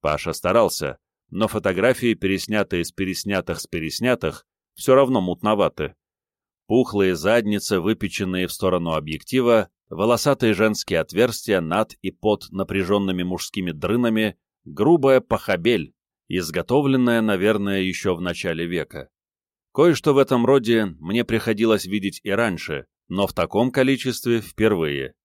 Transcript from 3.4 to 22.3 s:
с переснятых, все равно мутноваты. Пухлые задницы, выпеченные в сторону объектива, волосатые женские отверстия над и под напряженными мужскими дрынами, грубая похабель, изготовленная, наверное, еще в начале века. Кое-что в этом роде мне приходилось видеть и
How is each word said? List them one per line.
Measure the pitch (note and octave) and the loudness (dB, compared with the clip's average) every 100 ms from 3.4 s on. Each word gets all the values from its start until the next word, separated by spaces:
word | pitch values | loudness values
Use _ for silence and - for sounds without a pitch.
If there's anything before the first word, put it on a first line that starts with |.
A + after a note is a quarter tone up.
| F2 D#2 | -4 -8
с | - | -6
переснятых, | E2+ D#2+ - A#2+ B2 D#2 - _ _ _ | -8 -6 -4 -2 0 -2 -8 _ _ _
все | - - C3 | -8 4 4
равно | C3+ B2 | 6 2
мутноваты. | F#2 F2 G#2+ G#2+ E2+ - D2+ - _ _ _ _ _ _ _ | -2 -2 0 2 0 -2 -8 -8 _ _ _ _ _ _ _
Пухлые | A#2 A#2+ G2+ F#2+ F2 | 0 2 2 0 2
задницы, | F2 A#2 G#2 G#2 - G2 | 2 2 2 -4 -2 -2
выпеченные | F2 A2 G2 - F#2+ F#2 F2+ | 0 -2 -4 -4 -4 -2 -4
в | |
сторону | - F#2+ F2+ E2+ | -2 -2 0 -2
объектива, | D#2+ D2+ D#2 - B2+ A#2+ A2+ F#2+ _ _ | -4 -4 -10 -4 0 4 2 2 _ _
волосатые | E2 G#2+ A#2+ D3 C3+ A2+ | -2 0 2 2 2 2
женские | F#2 A2 G#2+ - E2+ | 2 0 0 -2 -2
отверстия | D#2 E2+ A#2+ A2+ - F#2+ | -2 0 0 0 0 0
над | E2 F#2 A2 - | 0 -2 -2 -6
и | F#2+ | -10
под | - G#2+ G#2 - | -4 -2 -2 -4
напряженными | F#2+ F#2+ G2 F2+ G2+ G2 F#2 | -8 -4 -2 0 0 0 -2
мужскими | F2+ F2+ - - F2+ | -4 -6 -6 -6 -6
дрынами, | D2+ F2 A2+ A#2+ A2 G#2+ - _ _ | -4 -2 0 0 0 -2 -4 _ _
грубая | - D2+ A#2 E3+ C3+ C3 | -20 -2 4 4 6 4
похабель, | - A2 - F#2 F2 A2+ D2+ _ _ _ _ | 2 -4 0 0 2 0 -2 _ _ _ _
изготовленная, | F#2 E2 E2 E2+ B2 C#3 C3+ B2 A#2 | -4 -4 -6 0 0 2 2 2 2
наверное, | A2 G2 G2+ G#2+ G2 G2 | 2 2 2 0 0 -2
еще | F#2+ F2+ G2 E2+ | -2 -2 -2 -2
в | |
начале | F2+ F2 F#2 D#2+ E2+ | -4 -4 -4 -4 -4
века. | F2 D2+ D2+ C2 _ _ _ _ _ _ | -4 -6 -10 -16 _ _ _ _ _ _
Кое-что | - F3 D3+ D#3 | 4 4 4 2
в | C#3 | 4
этом | C3+ B2+ A#2 | 4 2 4
роде | C#3 A2+ A#2 G#2 D#2+ | 4 4 2 0 -6
мне | D#2 A2 A#2 | -4 -2 0
приходилось | A2+ A#2 G#2 A2+ G#2+ F#2 | -2 0 0 2 2 0
видеть | G2+ F#2+ - | -4 -4 -6
и | G#2 | -4